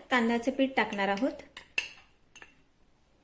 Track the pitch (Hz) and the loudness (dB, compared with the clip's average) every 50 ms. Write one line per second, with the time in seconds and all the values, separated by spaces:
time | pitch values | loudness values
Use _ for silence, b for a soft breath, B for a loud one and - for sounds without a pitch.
0 | - - 269 247 226 226 233 233 233 269 262 277 269 262 - 233 214 220 208 202 | -4 0 2 2 2 2 2 0 0 0 0 2 0 2 2 0 0 0 -2 -2
1 | 196 196 196 196 247 302 302 - - - - - - - _ - - - - - | 0 0 0 0 0 -2 -2 -6 -12 -20 -20 -20 -20 -8 _ -6 -6 -6 -10 -20
2 | - - _ _ _ _ - - - - _ _ _ _ _ _ _ _ _ _ | -20 -20 _ _ _ _ -20 -20 -20 -20 _ _ _ _ _ _ _ _ _ _
3 | _ _ _ _ | _ _ _ _